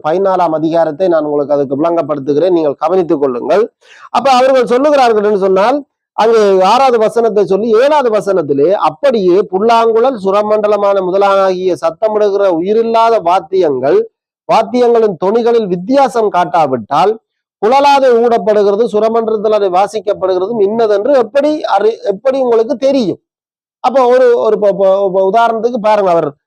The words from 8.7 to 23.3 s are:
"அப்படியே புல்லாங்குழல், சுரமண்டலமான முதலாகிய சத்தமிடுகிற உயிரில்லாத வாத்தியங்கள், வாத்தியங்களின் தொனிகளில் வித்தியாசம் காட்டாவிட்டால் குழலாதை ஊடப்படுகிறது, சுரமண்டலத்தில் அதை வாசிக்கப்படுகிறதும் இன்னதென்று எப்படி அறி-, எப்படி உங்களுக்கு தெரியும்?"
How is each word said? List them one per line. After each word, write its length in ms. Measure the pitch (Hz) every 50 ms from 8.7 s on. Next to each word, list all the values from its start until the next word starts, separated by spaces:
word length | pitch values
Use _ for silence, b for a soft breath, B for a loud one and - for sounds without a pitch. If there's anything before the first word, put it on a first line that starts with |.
"அப்படியே 680 | 190 - - - - - - 277 233 220 185 180 170 196
புல்லாங்குழல், 800 | 208 - 185 190 208 233 233 226 226 233 220 226 240 269 269 208 180
சுரமண்டலமான 760 | 190 190 208 208 214 214 214 208 208 208 202 202 196 202 196
முதலாகிய 760 | 185 180 180 202 196 196 196 196 196 190 185 180 185 185 170
சத்தமிடுகிற 720 | - - 165 156 - 220 214 214 208 214 208 196 202 202 196
உயிரில்லாத 720 | 175 160 175 196 214 226 226 226 226 226 226 233 226 208
வாத்தியங்கள், 800 | 170 165 180 190 175 - 190 190 180 151 135 127 127 143 175 208 226 - _ _ _ _ _ _ _ -
வாத்தியங்களின் 680 | 165 214 220 202 220 247 247 233 233 233 226 208 185 - 185
தொனிகளில் 420 | 190 214 240 226 233 233 233 220 185
வித்தியாசம் 640 | 180 175 180 202 262 277 269 247 - 233 214 202
காட்டாவிட்டால் 880 | 170 175 180 - - 170 156 139 131 120 107 - 139 151 180 202 226 - _ _ _ _ _ _ _ -
குழலாதை 480 | - 214 262 277 277 285 277 277 269 262 240
ஊடப்படுகிறது, 680 | 226 240 240 226 220 190 214 208 214 202 202 202 202 240 208
சுரமண்டலத்தில் 680 | 196 208 220 220 220 233 226 220 220 208 202 220 214 208
அதை 120 | 202 190
வாசிக்கப்படுகிறதும் 920 | 175 180 208 196 220 214 185 208 196 170 185 185 185 180 185 202 240 226
இன்னதென்று 520 | 196 196 220 233 226 214 208 196 208 262 285
எப்படி 480 | 262 233 214 - 277 285 302 302 311 311 - - 202
அறி-, 220 | 208 220 226 - -
எப்படி 360 | - 196 196 - 269 262 269
உங்களுக்கு 360 | 254 247 233 226 226 226 294
தெரியும்?" 440 | 214 269 269 277 277 226 170 - - _ _